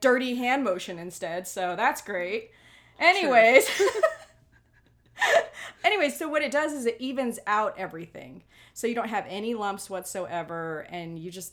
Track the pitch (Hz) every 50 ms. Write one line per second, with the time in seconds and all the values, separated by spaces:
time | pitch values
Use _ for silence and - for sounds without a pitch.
0 | - 254 247 262 262 254 240 247 247 247 262 285 262 208 180 180 - - 180 170
1 | 170 180 175 - 190 165 165 180 185 - - 196 185 180 175 185 226 269 294 -
2 | - - 208 180 175 180 208 233 - - _ _ _ - - - _ _ _ _
3 | 302 339 370 403 349 285 247 233 226 226 254 269 - - - - 403 381 - 427
4 | 494 640 - - - - _ _ _ _ _ _ _ _ _ _ _ _ _ _
5 | _ _ _ - - - - - - - - - - - - _ - 349 427 392
6 | 302 277 - - 330 302 302 302 302 254 277 294 311 311 294 285 233 233 226 -
7 | 254 262 262 269 262 233 233 - - - 208 214 214 - - 185 190 - 160 165
8 | 170 - _ - - 127 131 - _ _ _ - - _ _ - - 233 240 233
9 | 208 220 226 202 - - 185 202 214 233 240 214 208 202 196 196 - - 190 185
10 | 180 - - 196 180 - 170 170 160 165 170 165 165 165 160 156 - - 175 175
11 | 170 165 165 160 160 180 175 190 170 -